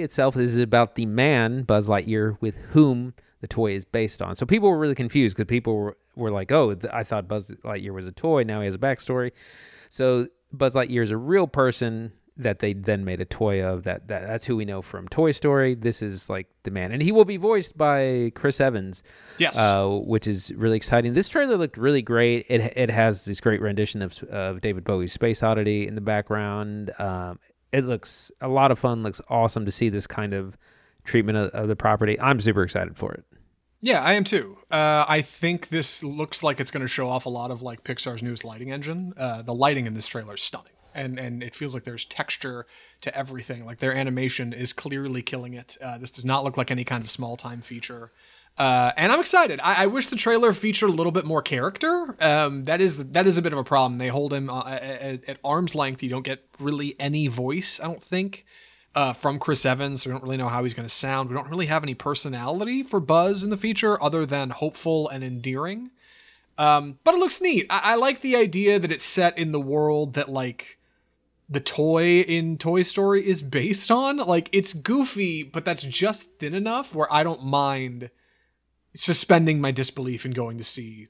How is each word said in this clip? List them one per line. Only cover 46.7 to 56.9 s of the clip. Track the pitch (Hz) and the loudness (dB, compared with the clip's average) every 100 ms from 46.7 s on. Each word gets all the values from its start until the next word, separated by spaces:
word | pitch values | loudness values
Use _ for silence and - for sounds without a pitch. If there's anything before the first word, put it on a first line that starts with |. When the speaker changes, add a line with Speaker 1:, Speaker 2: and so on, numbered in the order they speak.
| 127 | -4
Speaker 2:
kind | 120 123 | -4 -6
of | 110 | -6
small-time | - 120 120 120 120 | -8 -8 -10 -12 -14
feature. | 113 117 - 120 113 _ _ _ _ - | -14 -12 -12 -14 -18 _ _ _ _ -2
Uh, | 135 127 123 151 | 2 4 2 2
and | 180 | 2
I'm | 285 | 2
excited. | 349 370 320 139 | 4 4 4 2
I, | 156 180 | 2 4
I | 196 | 2
wish | 254 - | 0 -2
the | 226 | -2
trailer | 226 233 233 | 2 4 4
featured | 185 214 196 208 | 4 0 2 2
a | |
little | 165 170 | 2 2
bit | 170 156 | 0 0
more | 156 | -2
character. | - 131 147 196 311 349 311 - | 0 -2 -2 -2 -2 -2 -4 0
Um, | 160 151 147 139 135 | 2 4 2 -2 -2
that | 170 | 2
is | 190 147 | 2 0
the, | 131 | -2
that | 160 190 | 2 4
is | 175 | 4
a | |
bit | 165 | 2
of | 147 | -2
a | |
problem. | 127 139 127 123 | 2 4 4 0
They | 127 | -4
hold | 131 147 | -2 -2
him, | 139 135 | -4 -6
uh, | 127 127 | -6 -8
at, | 135 | -8
at, | 135 131 135 131 - | -8 -10 -8 -10 -10
at | 139 | -8
arm's | 143 156 175 | -2 0 0
length. | 151 139 131 | 0 -2 -4
You | 131 | -6
don't | 127 | -4
get | 131 135 _ - | -6 -8 _ -8
really | 143 147 143 | -4 -4 -4